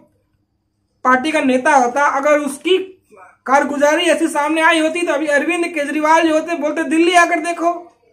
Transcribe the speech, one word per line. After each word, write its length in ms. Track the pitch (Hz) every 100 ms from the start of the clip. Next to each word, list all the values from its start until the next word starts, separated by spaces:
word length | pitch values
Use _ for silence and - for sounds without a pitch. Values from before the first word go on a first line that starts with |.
| _ _ _ _ _ _ _ _ _ _
पार्टी 280 | 254 254 311
का 80 | 302
नेता 360 | 269 254 311 277
होता, 280 | 240 277
अगर 340 | 285 277 294 294
उसकी 400 | 285 - 339 370 - - _ - - _ -
कारगुजारी 560 | 285 - 285 294 320
ऐसी 260 | 339 294 311
सामने 320 | 294 294 320
आई 180 | 330 330
होती 240 | 320 349
तो 100 | 349
अभी 140 | 285 302
अरविंद 400 | 285 320 349 339
केजरीवाल 600 | 302 285 302 302 330 330
जो 60 |
होते 200 | 311 320
बोलते, 300 | 330 294 311
"दिल्ली 300 | 277 320 349
आकर 260 | 349 339 339
देखो, 520 | 339 339 339 349 - _ _